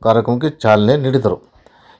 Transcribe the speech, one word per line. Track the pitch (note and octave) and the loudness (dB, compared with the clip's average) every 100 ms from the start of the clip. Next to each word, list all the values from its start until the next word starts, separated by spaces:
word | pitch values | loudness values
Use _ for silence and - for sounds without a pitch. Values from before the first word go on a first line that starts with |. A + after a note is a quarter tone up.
ಕಾರ್ಯಕ್ರಮಕ್ಕೆ | A#2 A2+ A2+ B2 D3+ | 0 0 0 -4 -4
ಚಾಲನೆ | D3 A2 G#2+ G#2 D3 | -2 2 2 2 0
ನೀಡಿದರು. | C3+ C3 G2+ F2+ _ _ _ _ _ | -2 -2 -2 -4 _ _ _ _ _